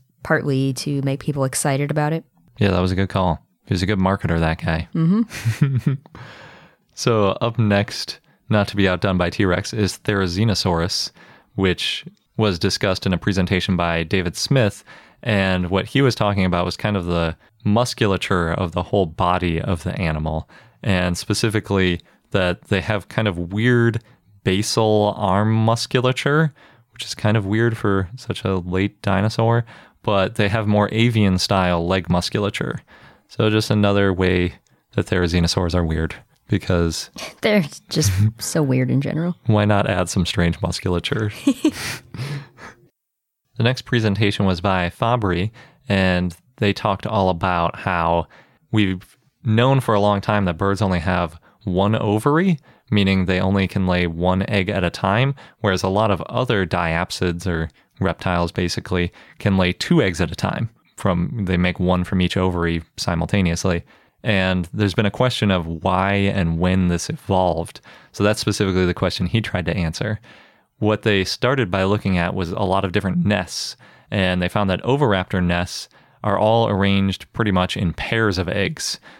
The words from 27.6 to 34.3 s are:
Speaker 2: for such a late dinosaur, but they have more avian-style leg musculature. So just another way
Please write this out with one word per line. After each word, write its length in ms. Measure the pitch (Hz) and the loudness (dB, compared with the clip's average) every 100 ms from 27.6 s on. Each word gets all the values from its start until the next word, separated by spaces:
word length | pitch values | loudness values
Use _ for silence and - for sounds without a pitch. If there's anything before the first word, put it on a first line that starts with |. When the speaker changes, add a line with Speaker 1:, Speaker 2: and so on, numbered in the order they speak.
| 117 113 | 2 2
Speaker 2:
for 320 | 107 98 92 123 | 0 0 -2 -8
such 280 | - 107 | -10 -6
a 120 | 98 95 | -2 -2
late 440 | 87 92 101 - | -2 -2 -2 -2
dinosaur, 640 | - 95 104 - 113 117 113 - - _ | -2 0 0 2 2 2 0 -10 -20 _
but 320 | - 101 92 | -2 2 0
they 140 | 110 104 | 0 0
have 180 | 113 104 | 0 2
more 220 | 104 104 | 2 2
avian-style 920 | 110 120 113 104 92 - 98 90 87 85 | 2 2 4 4 2 2 2 2 2 0
leg 240 | 95 90 | 0 0
musculature. 680 | 90 - 113 104 - - - - - - - _ | 0 0 -2 -2 -4 -6 -6 -12 -20 -20 -20 _
So 200 | - 110 | -2 2
just 220 | 107 107 | 2 2
another 420 | 107 101 101 98 | 2 2 4 2
way 420 | 92 92 | 2 2